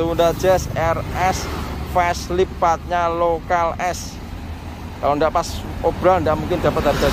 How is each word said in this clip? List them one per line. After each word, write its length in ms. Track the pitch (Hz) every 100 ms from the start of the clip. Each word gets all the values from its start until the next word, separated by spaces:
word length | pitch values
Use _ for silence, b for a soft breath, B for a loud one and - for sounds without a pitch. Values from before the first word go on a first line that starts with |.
Honda 320 | 165 165 170 156
Jazz 280 | 190 185 -
R 240 | - 165 165 - 151
S 240 | 185 185 - - - - -
facelift 560 | 180 175 175 - 175 185 -
platnya 480 | 175 156 151 175 170
lokal 720 | 170 170 165 160 180 165 -
S. 400 | 180 165 - - - - - - - - - -
Kalau 160 | 135
ndak 160 | 147 156
pas 160 | 175 165 - - - 170
obral, 360 | 160 170 185
ndak 160 | 156 151
mungkin 180 | - 175
dapat 320 | 151 160 147
harga 180 | - 143